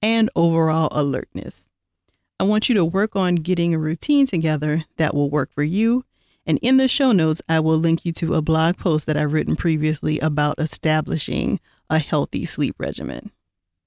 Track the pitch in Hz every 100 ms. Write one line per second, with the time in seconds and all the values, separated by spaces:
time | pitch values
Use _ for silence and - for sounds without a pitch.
0 | 214 226 220 - 170 165 160 160 160 -
1 | 143 127 - - - - - _ _ _
2 | _ _ _ - 190 214 - 220 165 185
3 | 214 196 185 175 156 175 170 160 156 156
4 | - 285 277 165 160 151 151 156 - -
5 | 156 143 143 147 139 - 147 190 226 247
6 | - _ _ _ - 156 - 262 262 -
7 | 269 202 160 156 - 160 160 160 165 165
8 | 175 160 160 147 156 160 165 175 185 156
9 | - 147 147 156 - - 170 156 151 156
10 | 156 151 160 147 147 - 160 - 156 156
11 | 156 160 - - 120 180 - _ - 156
12 | - 151 147 143 - - 143 - 67 -
13 | 65 60 - - _ _ _ _